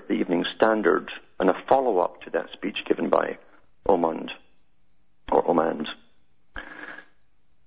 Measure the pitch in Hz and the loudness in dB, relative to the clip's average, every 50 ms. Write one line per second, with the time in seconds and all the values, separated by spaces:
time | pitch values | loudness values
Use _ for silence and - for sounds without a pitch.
0 | - - - - - - 87 87 87 - - - 113 110 110 107 98 85 85 87 | -2 -4 -2 -2 0 0 0 0 -2 -4 0 2 2 4 4 4 4 2 2 2
1 | - - - - - - - - - 92 90 - - - 131 135 131 123 98 90 | 0 -4 -12 -16 -18 -12 -4 0 2 2 2 0 2 2 2 4 4 2 2 2
2 | 85 - - - - - - 85 - - - - 87 92 - - - - - - | 0 0 -4 -10 -10 -4 -4 -4 -4 -6 -8 -8 -8 -6 -6 -6 -2 -2 0 0
3 | 80 80 82 82 78 76 - - - - - - - - - - - - 98 87 | 2 2 2 2 2 0 -4 -10 -14 -20 -20 -20 -20 -20 -20 -4 0 2 2 2
4 | 85 82 80 82 - - - - - - - - - - - - - - - - | 2 0 -2 -4 -8 -10 -12 -14 -18 -20 -20 -20 -20 -20 -20 -20 -20 -20 -20 -20
5 | - - - - - - - 69 - - 85 80 80 82 80 76 76 - - - | -20 -20 -20 -20 -4 0 0 2 2 4 2 2 2 2 -2 -4 -6 -8 -10 -14
6 | - - - - - - - - - - - - - - - - - - - - | -18 -20 -20 -20 -20 -20 -20 -20 -20 -20 -18 -18 -16 -16 -16 -16 -16 -16 -16 -18
7 | - - - - - - - - - - - - - | -20 -20 -20 -20 -20 -20 -20 -20 -20 -20 -20 -20 -20